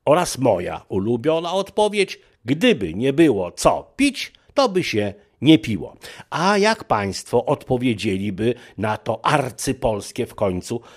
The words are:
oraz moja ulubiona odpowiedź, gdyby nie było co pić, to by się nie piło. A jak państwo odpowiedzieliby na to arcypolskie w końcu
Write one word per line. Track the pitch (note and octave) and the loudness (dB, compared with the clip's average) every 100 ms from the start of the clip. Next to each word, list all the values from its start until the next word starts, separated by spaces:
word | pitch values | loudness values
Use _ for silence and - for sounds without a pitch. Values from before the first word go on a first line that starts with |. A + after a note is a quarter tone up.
oraz | - D#3 F3 - | 2 2 2 0
moja | C3 F#2 F2+ D#2 - | 2 2 -2 -8 -6
ulubiona | G2 G2+ A#2+ C3+ D#3+ E3+ | -4 -2 -2 -2 -2 -2
odpowiedź, | F#3 F#3+ - G#3 G#3 F#3+ - _ _ | -4 -4 0 0 2 -2 -4 _ _
gdyby | A2 D3 A#3+ E3 F#2 | -4 2 4 4 0
nie | E2+ C3 | -2 0
było | C#3 E3 G2+ F2 | 4 4 4 -2
co | - D#3 G2 - - | 0 2 2 -4 -2
pić, | C#4 - - _ _ | 0 0 -10 _ _
to | - C4 | 0 0
by | G3 | 0
się | - G#2+ G2+ F#2+ _ _ | -2 -2 -2 -4 _ _
nie | B2 D#3 | 4 4
piło. | D#3 G2 - - - - - | 4 -6 -8 -14 -20 -20 -10
A | D3 F3+ G3+ | -2 0 2
jak | G#3 A3 | 2 0
państwo | - G#3+ G2 - - A#2+ | -2 -2 -2 -6 -2 -2
odpowiedzieliby | A#2+ C#3+ - B2+ B2 G#2 G#2 F#2+ G#2 F#2 A2+ A#2 - - | 0 -2 -2 -2 0 -2 -2 -2 -4 -2 -2 -4 -8 -6
na | G#2+ G#2+ | -4 -4
to | - - | -4 -4
arcypolskie | - D3+ B2 - - B2 B2 G#2 - - - | 0 0 0 -6 -6 -2 -2 -2 -6 -6 -8
w | |
końcu | - G2+ F2+ - A#2 - | -2 -2 -2 -6 -8 -10